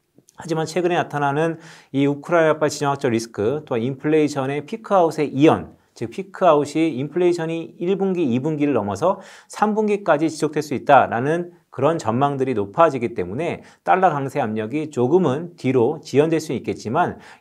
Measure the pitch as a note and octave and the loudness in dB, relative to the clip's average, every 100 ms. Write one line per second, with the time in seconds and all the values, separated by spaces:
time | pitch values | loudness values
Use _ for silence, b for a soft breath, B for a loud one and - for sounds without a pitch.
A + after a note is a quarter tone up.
0 | _ _ _ - D#3 D#3+ E3 F#3 E3+ E3+ | _ _ _ -14 -6 -4 -4 -2 0 0
1 | C3+ C#3+ C#3+ C#3+ E3 E3 B B B C3+ | -2 -2 -2 0 -2 -4 B B B 0
2 | C#3+ C#3+ C#3+ E3+ D#3+ D3+ D3+ - C#3+ C#3 | 0 -2 0 2 4 2 0 0 -2 0
3 | C3+ A2+ A2+ - G#2 D3+ D3+ A#2+ B2 C#3 | 0 0 -2 -4 -2 -2 -4 -4 -2 -4
4 | D3+ D#3 D3 C#3 C3 D3 D3 A3+ - G3 | 0 2 2 0 -4 -4 -6 -10 0 2
5 | E3 D#3+ C#3+ C3+ D#3 G#2 D#2 - b - | 2 0 -4 4 4 4 0 -16 b -12
6 | A#2 - F#3+ - F#3 D3 C#3+ D#3+ D#3+ B2 | -10 -10 -12 0 4 4 2 0 0 -2
7 | D3 F3 F3+ F3 E3 E3 E3 - F3 F#3+ | -4 0 2 0 -2 -6 -8 -6 -2 0
8 | F#3+ F3+ D3 A#2+ D3+ D3+ C#3+ A#2+ G2+ G2 | 0 0 0 0 -2 0 0 0 -2 0
9 | F3 F#3+ B B B - G#3+ G#3 G#3+ G3+ | 0 -2 B B B -2 0 0 0 0
10 | G3 D3+ D#3+ D#3 D3+ D3+ D3 A#2+ - C3 | 2 2 2 0 -4 -2 -4 -2 4 6
11 | F#2+ A2 C3+ E3+ F3 B B - C#3 E3 | 6 0 -2 -2 -4 B B 0 0 0
12 | A2 A#2+ C#3+ C#3 C3 A2+ G2+ E3 E3 C3+ | -2 0 0 0 -2 -2 -2 2 2 2
13 | A2+ A2+ F2 A2+ E3 F#2 B B - F3+ | -4 -4 -6 -6 -6 -6 B B 0 4
14 | F#3 D3 C3+ D3 A2+ A2 A2 D3 D#3 B2+ | 4 2 -4 -4 -4 -4 -4 -6 -6 -2
15 | B2 F3+ D#3+ C3+ E3+ - C3 C3 A#2 D#3+ | 2 2 2 -2 -6 -6 -2 2 0 -2
16 | - C3 D#3+ D#3+ D#3 B2 - G2 G#2 D3 | -2 0 2 0 -2 -6 -6 -8 -4 -2
17 | D#3 - B B | -2 -4 B B